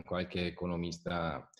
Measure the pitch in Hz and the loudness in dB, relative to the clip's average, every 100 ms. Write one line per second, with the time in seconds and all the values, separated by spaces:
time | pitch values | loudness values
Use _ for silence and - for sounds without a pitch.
0 | - 90 90 92 87 85 87 85 85 82 | 0 0 0 0 0 0 0 0 0 -2
1 | 90 87 82 67 - - | -2 2 2 0 -6 -18